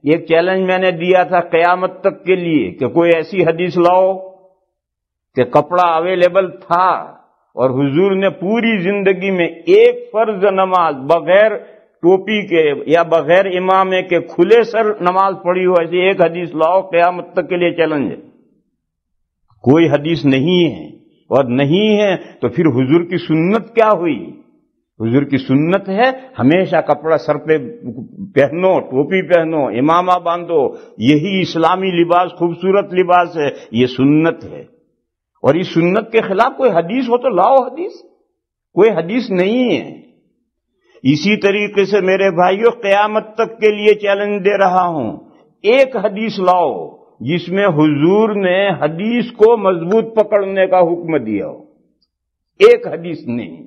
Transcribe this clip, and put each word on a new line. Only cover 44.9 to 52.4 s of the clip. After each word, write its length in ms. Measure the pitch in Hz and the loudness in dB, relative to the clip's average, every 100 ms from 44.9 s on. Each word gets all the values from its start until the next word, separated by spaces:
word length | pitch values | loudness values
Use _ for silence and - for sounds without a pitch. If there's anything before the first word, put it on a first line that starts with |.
| 165 110 - - _ _ _ | -2 -6 -8 -16 _ _ _
एक 320 | 196 254 262 240 | 0 2 2 0
हदीस 420 | 202 202 220 196 | -6 -4 -6 -2
लाओ 640 | 185 180 160 98 78 - _ _ | 0 2 0 -4 -10 -16 _ _
जिसमें 440 | 113 170 175 175 202 | -4 -4 -2 -2 0
हुजूर 680 | 147 156 143 156 202 190 202 | 2 2 2 2 2 2 0
ने 340 | 190 180 202 | 0 0 0
हदीस 600 | 156 147 160 208 240 240 | -2 -4 -4 -4 -4 -4
को 260 | - 214 233 | 2 4 4
मजबूत 580 | 190 180 165 220 226 226 | 2 -2 0 0 0 -2
पकड़ने 480 | 208 208 196 196 185 | 0 0 -2 -2 0
का 120 | 185 | 2
हुक्म 400 | 170 170 170 156 | 2 0 -4 -4
दिया 280 | 110 104 90 | -2 -6 -6
हो, 260 | - - _ _ _ _ _ _ _ | -12 -20 _ _ _ _ _ _ _